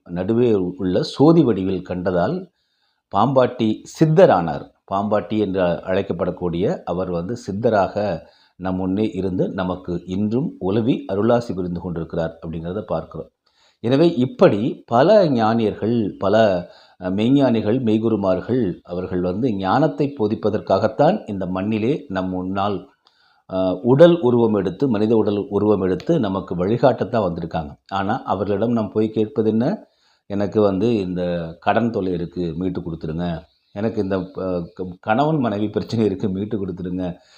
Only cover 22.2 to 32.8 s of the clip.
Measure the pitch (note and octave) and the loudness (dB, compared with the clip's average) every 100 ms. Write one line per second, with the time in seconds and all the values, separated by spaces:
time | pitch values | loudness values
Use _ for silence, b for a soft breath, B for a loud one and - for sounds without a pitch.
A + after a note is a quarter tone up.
22.2 | F#2 F2+ F#2 G2 G2+ F#2+ - _ _ _ | -4 -4 -6 -2 -2 -4 -8 _ _ _
23.2 | _ _ _ F#2 F#2 F2+ A#2 C#3 F3 E3+ | _ _ _ -2 0 0 2 8 8 8
24.2 | B2 A#2+ A2+ G#2 F#2 - C#3+ G2+ A2 A2+ | 4 4 4 2 0 -2 0 0 2 2
25.2 | G#2 G2+ F#2+ G2+ G#2+ G2+ F#2+ F2 - E3+ | 2 0 0 0 2 2 2 -2 0 0
26.2 | G#2 F#2+ F#2 F2 F#2 A#2+ C3+ A#2+ G#2 A#2 | 0 -2 -4 -4 -2 2 2 2 -2 -2
27.2 | F#2+ E2+ E2+ E2 D2+ C#2 _ G2 G2 B2 | -2 -4 -6 -8 -8 -12 _ -6 -4 -4
28.2 | - G2 G2 G2 A#2 A#2 G#2 G#2+ A2 A2 | -4 -4 -2 -2 0 0 -2 0 -2 0
29.2 | G#2+ - A2 A2 C3 A3 - _ _ _ | -2 0 0 2 0 -2 -8 _ _ _
30.2 | - G2+ G2+ A2 G2+ F#2+ A2+ A2+ F2+ F2+ | -8 -4 -2 2 2 2 0 0 -2 -4
31.2 | F2+ F2 D#2+ E2 G#2 G#2+ A#2 G#2+ F#2 F2 | -2 -4 -6 -6 -2 0 0 -2 -2 -4
32.2 | E2+ F2+ F2 D#2 F#2 F2 | -6 -6 -6 -4 -4 -4